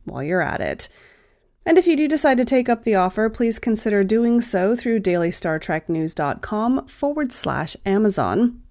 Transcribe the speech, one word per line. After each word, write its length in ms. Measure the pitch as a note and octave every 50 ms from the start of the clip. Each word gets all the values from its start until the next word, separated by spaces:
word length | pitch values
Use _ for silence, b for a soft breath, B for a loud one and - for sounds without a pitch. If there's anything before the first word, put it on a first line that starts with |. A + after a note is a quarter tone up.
| -
while 180 | - - -
you're 200 | C3+ D3+ F3+ F3+
at 180 | D#3+ - - -
it. 300 | - D2 - - - - b b b b b b b b b b b b b b _
And 140 | F4 D#4+ F#4
if 80 | F4
you 100 | F4 D#4+
do 120 | C#4 D4+ C#4+
decide 280 | D#4 C#4+ - D4 C4
to 80 | A#3+ B3+
take 240 | A#3+ C4+ B3+ B3 -
up 140 | A#3+ A3+
the 120 | - A3+ G#3+
offer, 360 | F#3+ F3+ F#3 - G#3+ A3 A3+
please 280 | A3 - B3 A#3 A3 -
consider 460 | - A#3+ A3 G#3+ - A3 G#3 G3+ G3
doing 380 | F#3+ G#3+ A3+ A#3 A#3 A#3 A#3+
so 340 | A#3 - - F#3 F3+ G3+ B3
through 220 | A#3+ - A#3+ A3+ A3
daily 320 | F#3+ F#3 F3 F3 E3+ E3+
star 280 | F3+ - - E3+ D#3 D#3
trek 300 | - - E3 D#3 - -
news 240 | E3 D#3+ D#3+ E3
dot 300 | - - D3+ C#3+ - -
com 440 | - - A3 G#3 A3 A#3+ C4 C4+ -
forward 460 | - - - C#4+ C#4+ D4 D#4 D4 B3
slash 420 | - - - D3+ C3 C3 D#3 - - - -
Amazon. 760 | G3 F#3+ G#3 A3 G#3 F#3 - A#2+ F2+ F#2+ F#3 A#3+ A#3+ A#3+ - - -